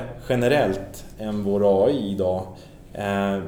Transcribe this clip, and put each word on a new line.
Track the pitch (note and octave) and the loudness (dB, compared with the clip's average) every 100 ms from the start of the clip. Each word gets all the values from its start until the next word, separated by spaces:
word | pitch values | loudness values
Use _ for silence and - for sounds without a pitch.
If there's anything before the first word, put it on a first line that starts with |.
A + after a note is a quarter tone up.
| - - - | -4 -8 -2
generellt | B2 A#2+ D3 G#2 F#2+ - - - - | 2 4 4 2 0 -6 -14 -16 -10
än | G#2+ G#2+ | -6 -4
vår | G2 G2+ G2+ F#2+ A2+ | 0 2 4 6 4
A | |
I | C#3+ G2+ | 2 -2
idag. | G2 F#2 F#2 F#2+ - - - - | 0 0 0 -6 -14 -18 -20 -14
Eh, | - G2+ G2 G2 G2 | -6 -2 0 0 0